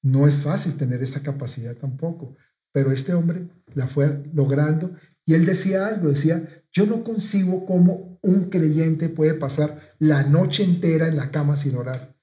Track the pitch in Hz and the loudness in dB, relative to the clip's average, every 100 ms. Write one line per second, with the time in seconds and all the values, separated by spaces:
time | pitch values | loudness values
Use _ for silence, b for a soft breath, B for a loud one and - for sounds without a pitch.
0 | 139 135 147 143 143 196 175 139 131 123 | 2 4 4 2 -2 -2 -4 -4 -4 -4
1 | 131 143 139 139 123 - 117 120 139 123 | -4 -6 -8 -8 -8 -10 -12 -8 -10 -6
2 | 165 170 135 b b b _ 139 135 131 | -8 -8 -14 b b b _ -2 0 -2
3 | - 175 170 170 - _ _ 143 123 147 | 0 0 0 -2 -8 _ _ -6 -4 0
4 | 143 143 - 156 135 139 151 156 180 B | 0 0 -4 0 0 2 0 0 -2 B
5 | B B - 160 175 185 190 190 202 214 | B B 2 4 4 2 0 -2 -2 -2
6 | 160 135 156 165 - - _ 175 208 226 | 0 0 0 0 -4 -16 _ 0 0 0
7 | 226 214 - 196 180 185 - 180 175 185 | -4 -6 -2 0 0 -2 0 4 4 4
8 | - - 196 190 180 185 156 151 165 156 | -10 -4 2 2 2 0 2 2 2 0
9 | 165 - 156 156 139 - 151 B B B | -2 0 0 0 -4 -2 -2 B B B
10 | 151 143 139 151 190 - 190 175 170 160 | 2 4 4 4 4 2 2 2 2 2
11 | 165 151 131 151 147 143 139 123 127 127 | 0 -2 -2 -2 0 0 -2 -4 -6 -10
12 | - _ | -12 _